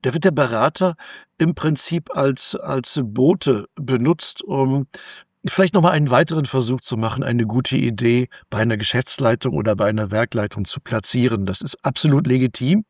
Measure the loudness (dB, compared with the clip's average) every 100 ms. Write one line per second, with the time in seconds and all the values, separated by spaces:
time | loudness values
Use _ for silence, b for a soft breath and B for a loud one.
0 | -2 2 2 4 0 2 0 2 -2 -2
1 | B B B _ -2 0 0 0 -2 -4
2 | -6 -2 0 0 -4 -6 -4 -4 -4 -4
3 | -4 2 2 4 2 0 -2 -12 -2 0
4 | 2 0 -2 -8 -6 -2 0 0 -2 B
5 | B B B _ -8 0 2 4 4 4
6 | 2 4 2 0 0 0 0 -2 -4 -4
7 | -4 -2 -2 0 0 0 0 0 0 0
8 | 2 2 0 B B -2 0 0 -2 -2
9 | -2 0 0 0 -2 -2 0 0 0 0
10 | -2 -2 -2 -2 -4 -4 -6 -6 -6 -6
11 | -2 0 2 2 -2 -4 -8 -6 -4 0
12 | 2 2 2 2 2 0 0 0 0